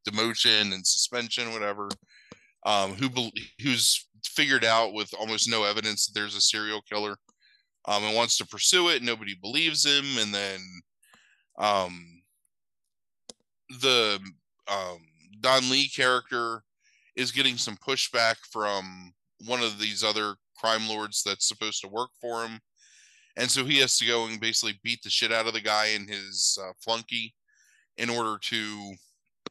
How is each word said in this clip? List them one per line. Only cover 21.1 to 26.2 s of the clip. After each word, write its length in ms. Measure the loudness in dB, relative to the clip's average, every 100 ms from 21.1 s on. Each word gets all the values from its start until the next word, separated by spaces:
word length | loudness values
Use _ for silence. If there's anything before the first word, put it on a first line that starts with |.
| -4
that's 240 | -4 -2 -2
supposed 320 | -2 -4 -4
to 60 | -6
work 220 | -6 -6 _
for 240 | -8 -6
him. 160 | -6 -10 _ _ _ -20 _ _ _ -4
And 140 | 0
so 140 | 0 4
he 140 | 4
has 180 | 4 4
to 80 | 2
go 200 | 2 0
and 140 | -4
basically 400 | -2 0 -2 -4
beat 200 | -6 -6
the 60 | -2
shit 220 | 0 2
out 140 | 2 0
of 80 |
the 80 | 0
guy 260 | 2 2 2
and 220 | 0 -4
his, 480 | -10